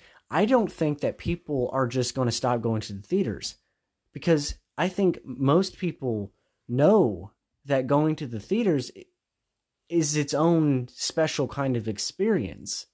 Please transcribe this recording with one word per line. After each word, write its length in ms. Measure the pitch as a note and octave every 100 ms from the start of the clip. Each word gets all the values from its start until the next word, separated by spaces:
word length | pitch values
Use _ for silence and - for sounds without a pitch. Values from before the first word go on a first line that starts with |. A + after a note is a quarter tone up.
| - _ -
I 140 | C#3+
don't 260 | G#3+ B3+ G3
think 300 | - D#3 D3
that 180 | A#2+ -
people 500 | - E3+ - C#3 A#2+
are 160 | C3+ B2+
just 260 | B2+ A#2+
gonna 160 | - A#2+
stop 300 | - B2+ A#2+
going 220 | A#2 A2
to 100 | -
the 100 | G2
theaters, 540 | - F#3+ C#3+ F2 - - _ _ _ _ _
because 420 | C#3+ - D#3 C#3+ - _ -
I 100 | F3+
think 300 | F#3+ F#3 -
most 520 | - B2 C3+ D#3+ F#3+ -
people 560 | F3 - C3 A2 G2 _ _ _ -
know 640 | B2 D3+ G#3+ B2+ F2 G2+ _ _ _
that 240 | C#3 C3+ B2+
going 260 | C#3+ D#3 D#3
to 100 | C#3
the 100 | A2+
theaters 540 | - G#3+ G#3+ C#3+ - -
i-, 100 | - _ _ _ _ _ _ _ -
is 280 | E3+ D3 D3+
its 180 | C#3+
own 520 | C#3+ E3 E3 D3+ C3 B2
special 600 | - - - D#3 - B2+
kind 280 | - C#3 A#2+
of 120 | G#2+
experience. 960 | G2+ - - G#3+ F#3 F#2 - - - -